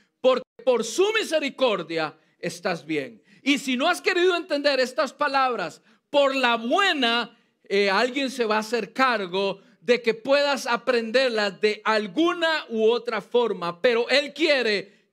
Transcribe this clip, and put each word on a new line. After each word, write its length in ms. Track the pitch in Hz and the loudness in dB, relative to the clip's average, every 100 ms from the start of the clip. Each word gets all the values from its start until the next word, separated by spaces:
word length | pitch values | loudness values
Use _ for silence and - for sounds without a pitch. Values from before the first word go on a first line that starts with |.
| _ _ | _ _
Porque 240 | 254 254 - - | 0 0 -2 -8
por 200 | - 240 | 0 0
su 280 | 220 - 392 | 0 0 0
misericordia 1040 | 440 277 311 277 - 262 196 160 160 151 - _ _ | 0 -2 -2 -2 -2 0 0 -4 -4 -4 -8 _ _
estás 460 | 175 - 202 160 | -10 -6 -6 -6
bien. 380 | 147 156 131 113 _ _ | -6 -6 -6 -12 _ _
Y 160 | 262 285 | -2 -2
si 180 | - 247 | 0 -2
no 120 | 311 | 0
has 140 | 330 | -2
querido 340 | 381 359 359 349 | -2 2 2 0
entender 440 | 320 285 294 269 | -2 -2 0 0
estas 320 | 247 254 285 | 0 -2 -4
palabras, 680 | - 294 269 262 226 165 - _ _ _ | -2 -2 0 0 -2 -6 -10 _ _ _
por 240 | 294 277 | 2 2
la 220 | 269 247 233 | 2 0 0
buena, 840 | 233 339 392 311 240 233 226 _ _ _ | 0 2 2 2 0 0 -4 _ _ _
eh, 240 | - 196 202 | -4 0 2
alguien 420 | 196 254 269 269 | 2 0 -2 -4
se 160 | 254 226 | -2 -2
va 100 | 214 | -2
a 40 | |
hacer 320 | 214 240 202 | -2 -4 -4
cargo 680 | - 262 226 185 185 196 175 _ _ | 0 0 0 -2 -4 -4 -6 _ _
de 220 | 160 233 | 0 0
que 120 | 226 | 2
puedas 520 | 220 269 277 285 269 247 | -2 2 2 2 0 -2
aprenderlas 920 | 226 - 240 226 240 262 220 208 170 | -4 0 0 2 2 2 0 -2 0
de 220 | 214 208 | -2 0
alguna 800 | 214 220 214 175 339 349 330 320 - | 0 0 0 0 0 2 0 -2 -2
u 220 | 226 220 | 0 2
otra 300 | 240 233 220 | 2 -2 -8
forma. 600 | - 240 233 185 170 170 | -2 0 0 -2 -6 -2
Pero 280 | 254 233 240 | 0 2 2
Él 260 | 262 294 | 0 0
quiere 760 | 285 320 277 226 202 - _ _ | 0 2 2 0 -2 -4 _ _